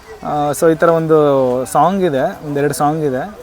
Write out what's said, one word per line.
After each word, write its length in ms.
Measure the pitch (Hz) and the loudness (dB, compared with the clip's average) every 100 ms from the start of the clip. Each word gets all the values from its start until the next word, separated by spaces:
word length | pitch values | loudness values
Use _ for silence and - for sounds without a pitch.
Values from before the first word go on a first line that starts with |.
| - - | -20 -12
ಆ, 260 | - 147 147 | -6 -4 -2
so 220 | 139 165 | 2 2
ಈ 20 | |
ಥರ 140 | 160 170 | 4 2
ಒಂದು 760 | 165 160 156 147 135 127 123 | 2 2 4 4 2 2 0
ಸಾಂಗ್ 400 | 123 151 160 196 | -2 0 2 2
ಇದೆ, 420 | 180 131 160 196 151 | 0 0 -4 -6 -6
ಒಂದೆರಡು 280 | 143 143 | -2 -2
ಸಾಂಗ್ 300 | 139 147 160 | 0 -2 0
ಇದೆ, 180 | 147 127 185 - | -2 -4 -6 -12